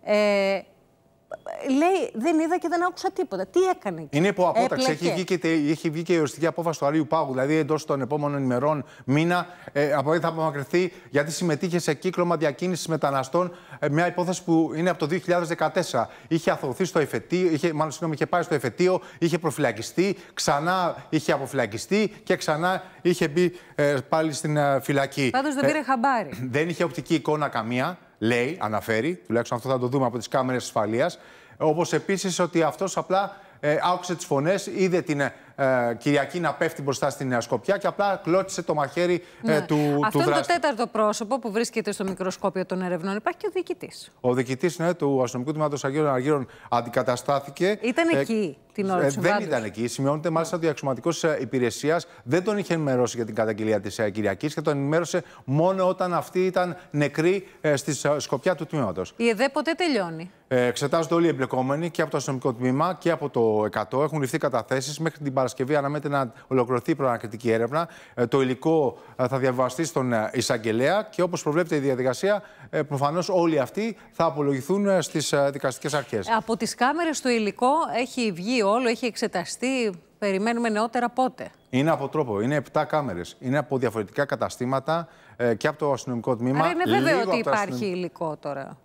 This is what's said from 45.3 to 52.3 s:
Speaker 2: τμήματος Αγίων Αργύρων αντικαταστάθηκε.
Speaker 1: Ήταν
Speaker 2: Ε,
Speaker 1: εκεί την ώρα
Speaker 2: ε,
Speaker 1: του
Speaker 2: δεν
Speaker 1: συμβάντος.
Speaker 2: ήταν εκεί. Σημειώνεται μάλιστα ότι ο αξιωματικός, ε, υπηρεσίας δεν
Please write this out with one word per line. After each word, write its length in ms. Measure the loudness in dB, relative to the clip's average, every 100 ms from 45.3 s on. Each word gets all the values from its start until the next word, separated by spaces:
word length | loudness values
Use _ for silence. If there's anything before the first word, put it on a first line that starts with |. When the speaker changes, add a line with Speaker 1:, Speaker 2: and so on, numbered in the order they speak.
| -2 -4
Speaker 2:
τμήματος 320 | -2 -2 -2
Αγίων 220 | -2 0 2
Αργύρων 380 | 2 2 0 -2 -12 -2 -2 0 -2
αντικαταστάθηκε. 760 | 0 -2 0 -2 -2 -2 0 0
Speaker 1:
Ήταν 280 | -2 0 2
Speaker 2:
Ε, 40 | 2
Speaker 1:
εκεί 380 | 0 0 -2 -6 _
την 180 | -6 -2
ώρα 40 |
Speaker 2:
ε, 120 | 2 2
Speaker 1:
του 60 |
Speaker 2:
δεν 100 | 2
Speaker 1:
συμβάντος. 240 | 2 2 0
Speaker 2:
ήταν 180 | -2
εκεί. 220 | -2 -4 -4
Σημειώνεται 420 | 0 0 0 0
μάλιστα 260 | -2 -2 0
ότι 100 | -2
ο 40 |
αξιωματικός, 540 | 0 -2 -2 -2 0
ε, 140 | 0 0
υπηρεσίας 640 | -2 0 0 0 0 0 -2 -16
δεν 220 | 0